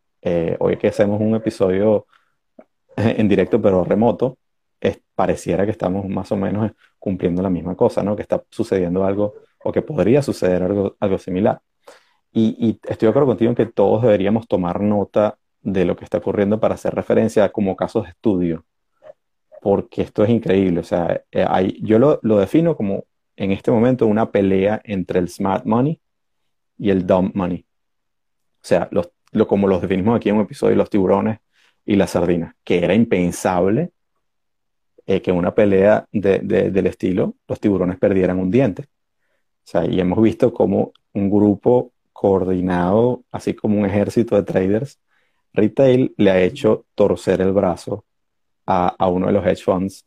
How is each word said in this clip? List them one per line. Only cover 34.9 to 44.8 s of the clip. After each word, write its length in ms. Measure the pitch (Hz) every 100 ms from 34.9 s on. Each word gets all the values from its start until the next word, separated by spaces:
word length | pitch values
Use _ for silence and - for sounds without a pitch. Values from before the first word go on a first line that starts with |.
| _ -
eh, 140 | 95
que 100 | -
una 240 | 90 90 -
pelea 500 | 104 95 98 107 -
de, 280 | 107 98 95
de, 300 | 98 98 95
del 180 | 95 92
estilo, 480 | - 95 92 160 - -
los 120 | -
tiburones 380 | 107 95 87 87
perdieran 400 | 101 95 92 92
un 140 | 92
diente. 320 | 113 131 90
O 840 | - _ _ _ _ _ _ _ _
sea, 160 | - 82
y 140 | 87
hemos 220 | 90 92
visto 320 | 110 110 123
cómo 380 | - 98 101 - _ _
un 180 | - 101
grupo 640 | 101 104 101 - 123 127 _ _
coordinado, 1080 | - 104 95 90 92 90 90 90 104 123 127 _
así 220 | 104 -
como 240 | 98 113 104
un 80 | 101
ejército 500 | 101 101 117 113 101
de 60 |
traders 580 | 95 98 95 107